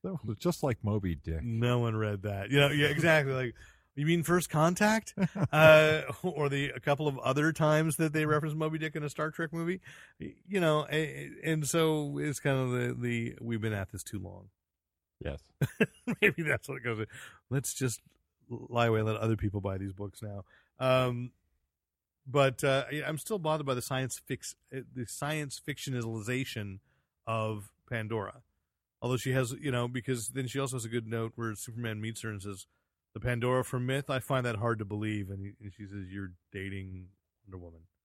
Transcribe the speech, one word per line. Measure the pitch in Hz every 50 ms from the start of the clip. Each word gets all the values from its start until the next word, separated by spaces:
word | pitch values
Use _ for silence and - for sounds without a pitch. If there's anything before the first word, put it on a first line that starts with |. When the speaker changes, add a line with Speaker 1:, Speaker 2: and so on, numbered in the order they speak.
| -
Speaker 1:
That | - 190 151 -
was | 107 107
just | - - 175 170 - -
like | 139 113 - -
Moby | 104 104 107 92 92 82
Dick. | 73 - 82 82 80 -
Speaker 2:
No | 120 113 113 120 120 123 123
one | 120 117 110
read | 110 110 107 104 101 92
that. | 104 101 98 98 107
You | 135 143
know, | 143 143
yeah, | 151 147 147
exactly. | 143 147 156 160 170 160 156 139 135 131
Like, | 131 127 120 113 - - - - _ _ _ _
you | 139 147
mean | 156 170 170 147
First | 160 175 180 160 -
Contact? | - 156 156 170 185 - 208 214 220 220 - - - -
Speaker 1:
<laughs> | 190 - - 208 170 - -
Speaker 2:
Uh, | 151 156 156 156 156 156 156 156 156 139 131 - - -
or | 113 143 147 147 143
the, | 139 139 143 135
a | 120 127
couple | - 151 143 135 151
of | 147 135 123
other | - 127 131 143 151 160 151
times | - 160 151 151 151 160 160 147
that | - 165 156
they | 147 156 156
referenced | 151 156 151 156 156 147
Moby | 156 156 156 156 151
Dick | 156 156 147
in | 160 147
a | 143
Star | - - 151 156
Trek | 151 - 165 151 160
movie? | 165 165 170 185 185 _ - - - - - _ _
Y-, | - - - _ _
you | - 196 190
know, | 170 160 151 151 147 -
a-, | 147
a-, | 156 160 143 135 139 143 139 - - - 160
and | 160 156 151
so | 131 - 170 160 160 156 151 147 143 143
it's | 143 147 151 131 -
kind | - 147 135
of | 131 131 127
the, | 123 123 123 123 123 120
the, | 120 120 120 117 117 117 - -
we've | 117 117 117 107
been | 107 110 107
at | 101 95 -
this | - 92 -
too | - - 98
long. | 95 92 95 92 95 98 _ _ _ _ _ _ _ _ _ _ _ _ _ _ -
Speaker 1:
Yes. | 73 71 - _ _ _ _ - - -
Speaker 2:
<laughs> | - 196 - _ _ _ 247 208 -
Maybe | 214 214 - -
that's | 165 151 135 - -
what | - 135
it | 131 117
goes | 120 113
with. | 107 110 - - - - - - - _ _
Let's | 123 139 - - -
just | - 131 123 - - _ _ _ _ _ _ _ _ _ -
lie | 120 117 - - 117 120 117
away | 117 110 110
and | 110
let | 110 107
other | 107 110 113 113
people | 101 - 104 92 101
buy | 95 101 95
these | 95 98 98 92
books | 98 101 101 - - 110
now. | 104 101 101 - _ _ _ _ _ _ -
Um, | 131 131 131 131 127 123 123 120 123 123 _ _ _ _ _ _ _ _ _ _ _ _ _ _ _ _ _ _ _
but, | 135 120 147 139 135 120 - -
uh, | 139 135 139 123 120
I, | 143 151 147
I'm | 139 160
still | 151 - - 220 196
bothered | 156 156 156 156 147
by | 135 127
the | 123
science | - - 139 131 131 120 - - _
fix-, | - 135 - - - - _ _ _ 131
uh, | 135 123 - 120
the | 127 123
science | - - - 143 143 156 156 147 139 - - -
fictionalization | - 139 - - 139 131 123 117 113 113 113 101 113 123 131 135 - - 113 104 101 95 98 _ _ _ _ _ _ _ _ _
of | 113 113 113 110 110 110 104 101 - _ _ _ -
Pandora. | 123 117 107 104 113 110 98 98 - 127 _ _ _ _ _ _ _ _ _ _ _ _
Although | - 123 127
she | 123 - 131 127
has, | 131 131 113 131 -
you | 151 143
know, | 123 123 120 123
because | 123 127 113 - 131 117 104 -
then | - 135 127
she | 120 107 139
also | 135 123 127
has | 127 113
a | 113
good | 117 120 110
note | 110 117 113 113 117 -
where | - 117 113 104
Superman | - - - 113 117 120 113 110 107
meets | 107 113 110 -
her | - 113
and | 107 101
says, | 95 101 98 95 - _ _ _ _ _ _ _ _ _ _
"The | 113
Pandora | - 123 123 117 120 123 127 127 123
from | - - 127 123
myth, | 123 131 139 131 -
I | 135 131
find | - - 139 131 123
that | 120 113
hard | 101 117 117 117 107
to | 110
believe." | 95 104 104 107 107 107 104 98 92
And, | 98 98
he, | 98 101 - _
and | 101 101 92
she | - 107
says, | 95 101 101 95 92
"You're | 95 101 98 92 87 _ _ _ -
dating | 98 95 98 98 98 95 95 92 92 90 90 98 _ _ _ _ _ _
Wonder | 101 95
Woman." | 90 87 85 82 82 85 _ _ _